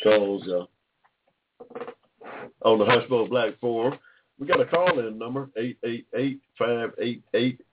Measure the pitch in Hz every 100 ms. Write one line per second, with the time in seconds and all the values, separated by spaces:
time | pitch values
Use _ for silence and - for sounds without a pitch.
0 | 107 107 101 98 87 90 90 _ _ _
1 | _ _ _ _ _ _ - - - -
2 | _ _ - - - _ 110 110 104 117
3 | - 123 95 123 113 - 123 117 123 -
4 | - _ _ _ 143 175 127 170 180 151
5 | 113 110 117 131 135 110 123 - 120 117
6 | - 123 135 135 _ _ 113 117 113 -
7 | 117 117 - - 123 127 _